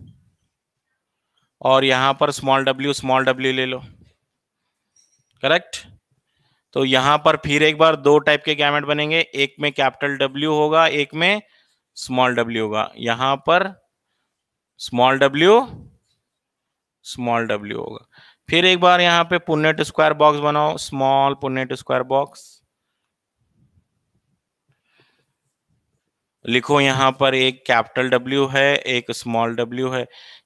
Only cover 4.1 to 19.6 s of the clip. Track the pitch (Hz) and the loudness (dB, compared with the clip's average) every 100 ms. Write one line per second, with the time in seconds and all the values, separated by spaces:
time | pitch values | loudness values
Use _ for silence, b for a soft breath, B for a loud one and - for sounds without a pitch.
4.1 | _ _ _ _ _ _ _ _ _ _ | _ _ _ _ _ _ _ _ _ _
5.1 | _ _ _ 135 170 - - - _ _ | _ _ _ -2 -2 -4 -20 -20 _ _
6.1 | _ _ _ _ _ _ 131 135 131 135 | _ _ _ _ _ _ -4 0 2 2
7.1 | 151 156 151 147 147 151 151 160 156 143 | 2 2 0 0 2 2 4 2 4 4
8.1 | 147 143 147 156 147 147 147 143 147 151 | 4 4 -2 -2 -2 0 0 -2 -4 -2
9.1 | 165 - 135 139 - 147 139 135 - 143 | -2 -2 -2 -4 -4 -6 -2 -2 -2 -6
10.1 | 139 139 135 151 151 151 160 165 147 139 | -2 -4 -4 -2 0 0 2 2 0 -4
11.1 | 156 175 208 - _ _ _ _ - - | -2 -2 -2 -6 _ _ _ _ -16 -6
12.1 | 127 127 120 117 117 107 107 - 113 117 | 0 0 0 -2 -2 -4 -4 -6 -6 -6
13.1 | 117 131 135 - 175 190 190 _ _ _ | -2 -2 -2 0 0 0 -10 _ _ _
14.1 | _ _ _ _ _ _ - - 120 127 | _ _ _ _ _ _ -20 -8 0 2
15.1 | 135 139 139 175 226 254 - - _ _ | 4 2 2 4 4 2 -10 -20 _ _
16.1 | _ _ _ _ _ _ _ _ _ - | _ _ _ _ _ _ _ _ _ -18
17.1 | - 120 117 113 104 104 113 - 113 _ | -8 -2 -2 -2 -6 -6 -10 -10 -14 _
18.1 | b b b - 165 180 180 180 180 175 | b b b -2 0 2 4 4 4 4
19.1 | 170 165 175 165 151 | 2 2 -2 -2 0